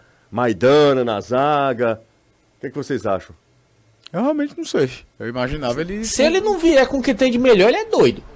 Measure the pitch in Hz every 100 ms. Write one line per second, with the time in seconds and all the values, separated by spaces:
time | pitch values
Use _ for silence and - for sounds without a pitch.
0 | _ _ _ 104 123 90 123 147 147 131
1 | 120 104 87 123 143 147 139 117 120 110
2 | _ _ _ _ _ - 139 147 135 127
3 | 107 95 - 82 _ _ _ _ _ _
4 | - 170 262 302 294 - 311 - 131 -
5 | _ - 113 123 127 151 127 127 175 208
6 | 220 - 302 370 427 370 330 269 254 277
7 | 247 214 262 240 262 208 208 359 440 370
8 | 135 - -